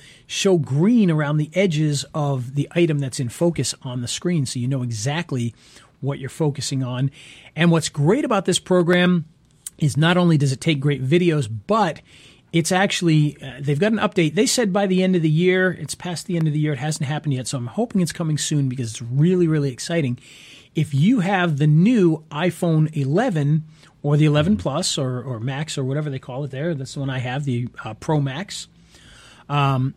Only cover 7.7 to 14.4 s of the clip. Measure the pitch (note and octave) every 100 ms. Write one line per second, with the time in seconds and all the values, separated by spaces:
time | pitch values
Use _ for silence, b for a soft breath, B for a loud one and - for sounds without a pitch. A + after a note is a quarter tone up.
7.7 | E3 - - C#3+ B3+ D4+ G#3 F#3+ E3 -
8.7 | F3+ E3+ F3 F3+ F3+ D#3 _ _ _ -
9.7 | - D3+ A2+ E3 F3+ F3 D#3 C#3 C3 E3
10.7 | D3 C#3+ C3+ C3 F3 F3+ D3+ A2 A2 -
11.7 | A3 F#3 - B B B B _ E3 D#3+
12.7 | F#3 G3 - F3 D#3 D3 - C3+ B2 C#3
13.7 | C#3+ G3+ A3+ G3+ - D#3+ D#3+